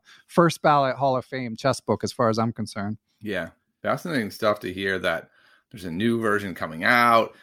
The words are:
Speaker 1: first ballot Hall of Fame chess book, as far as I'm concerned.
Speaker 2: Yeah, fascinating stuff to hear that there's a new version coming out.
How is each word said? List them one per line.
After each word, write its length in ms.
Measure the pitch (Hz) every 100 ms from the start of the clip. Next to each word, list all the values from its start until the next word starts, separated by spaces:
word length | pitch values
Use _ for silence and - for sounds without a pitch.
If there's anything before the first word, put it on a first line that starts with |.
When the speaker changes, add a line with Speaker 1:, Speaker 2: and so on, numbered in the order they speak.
| _ - _
Speaker 1:
first 340 | - 170 -
ballot 340 | 165 147 135 123
Hall 180 | 135
of 120 | 127 -
Fame 280 | 131 123
chess 240 | 110 135 123
book, 220 | - 104
as 80 | 104
far 200 | - 117
as 80 | 113
I'm 160 | 113
concerned. 420 | 117 104 110 101 113 _ _
Speaker 2:
Yeah, 300 | 104 92 82 _ _ _
fascinating 480 | - 135 185 147 104
stuff 300 | - 107 104
to 120 | 98
hear 260 | 92 98 92
that 280 | 90 80 - _ _ _ _
there's 140 | 104
a 60 | 90
new 280 | 82 113 117
version 320 | 110 104 98
coming 300 | 85 82 80
out. 520 | 101 123 120 117 107 -